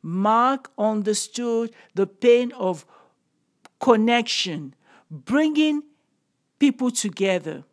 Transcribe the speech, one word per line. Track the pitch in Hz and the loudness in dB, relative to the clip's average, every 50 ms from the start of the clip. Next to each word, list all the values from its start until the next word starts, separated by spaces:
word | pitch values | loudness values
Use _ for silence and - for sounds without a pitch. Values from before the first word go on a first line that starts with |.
| - | -10
Mark | 165 170 190 196 214 220 233 240 262 277 269 262 - _ | -6 -4 -2 0 2 2 2 2 0 0 -4 -8 -16 _
understood | - 208 220 220 214 202 208 214 208 - - - 233 240 240 233 226 233 226 233 - - _ _ | -2 -2 0 0 -2 -2 -2 -2 -2 -4 -8 -8 -6 -4 -2 -2 -2 -2 -4 -10 -18 -20 _ _
the | 190 196 | -2 -2
pain | 190 - _ - 240 240 240 247 240 | -2 -2 _ 4 4 4 4 2 -2
of | - 247 196 185 180 156 - _ _ - _ _ _ _ _ _ _ _ _ _ _ _ _ - _ _ | -6 -6 -6 -6 -6 -6 -12 _ _ -20 _ _ _ _ _ _ _ _ _ _ _ _ _ -20 _ _
connection, | - 254 233 220 214 233 240 240 233 233 - - - 185 160 147 147 135 - _ _ _ - - _ _ | 4 4 4 4 4 2 2 2 0 -2 -4 -4 -4 -4 -6 -8 -10 -12 -16 _ _ _ -20 -20 _ _
bringing | 160 143 - - 233 294 311 311 302 302 311 311 294 294 294 _ _ _ _ _ _ _ _ _ _ _ _ _ _ _ | -18 -18 -8 -2 0 0 2 2 2 2 2 2 0 -2 -6 _ _ _ _ _ _ _ _ _ _ _ _ _ _ _
people | 285 285 - - 262 247 | 2 2 2 0 -4 -4
together | 247 - - 208 160 - 196 196 185 180 151 165 151 - - _ | -2 -4 -6 -6 -4 -2 0 0 0 -2 -4 -8 -12 -12 -16 _